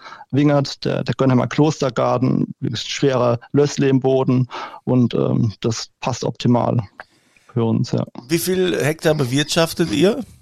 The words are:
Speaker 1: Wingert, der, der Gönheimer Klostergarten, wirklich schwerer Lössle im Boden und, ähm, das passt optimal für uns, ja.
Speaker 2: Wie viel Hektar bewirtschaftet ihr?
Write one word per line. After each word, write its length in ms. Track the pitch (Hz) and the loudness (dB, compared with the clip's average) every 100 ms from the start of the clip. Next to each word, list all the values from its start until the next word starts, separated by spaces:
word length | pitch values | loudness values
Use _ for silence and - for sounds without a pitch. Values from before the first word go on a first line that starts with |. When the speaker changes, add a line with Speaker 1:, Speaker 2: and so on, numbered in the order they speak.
| - - - | -20 -20 -4
Speaker 1:
Wingert, 520 | 131 147 143 139 - | 2 4 4 0 -4
der, 200 | - 90 | -4 -4
der 100 | - | -2
Gönheimer 320 | - 135 123 123 | 0 2 2 2
Klostergarten, 1120 | - 151 - 131 120 127 123 - 50 - - | 2 2 2 -2 0 0 0 0 0 -2 -4
wirklich 220 | - 110 | -6 -6
schwerer 580 | - - 139 127 120 120 - | -8 -2 0 2 2 0 0
Lössle 360 | 139 143 - 139 | 2 2 2 2
im 120 | 135 | 2
Boden 480 | 131 131 131 127 127 - - - - | 2 2 2 2 0 -4 -14 -10 -2
und, 280 | 127 117 | 2 2
ähm, 400 | - 69 - 117 - | 2 0 0 -2 -2
das 300 | 120 113 - _ | -4 -4 -8 _
passt 240 | - 120 | -6 -4
optimal 580 | 123 - 123 120 120 120 - - - _ _ _ _ | -6 -2 0 2 2 -2 -4 -10 -20 _ _ _ _
für 120 | 117 113 | -4 0
uns, 260 | 113 123 | 0 -2
ja. 140 | - - - 120 | -4 -6 -10 -4
Speaker 2:
Wie 120 | 165 | -4
viel 360 | 170 185 185 - | -2 -2 0 0
Hektar 320 | 139 156 165 | -2 -2 0
bewirtschaftet 800 | 151 123 135 147 170 165 - 165 | 0 0 -2 -2 0 0 0 -2
ihr? 320 | - 180 254 202 - | 2 2 0 -6 -14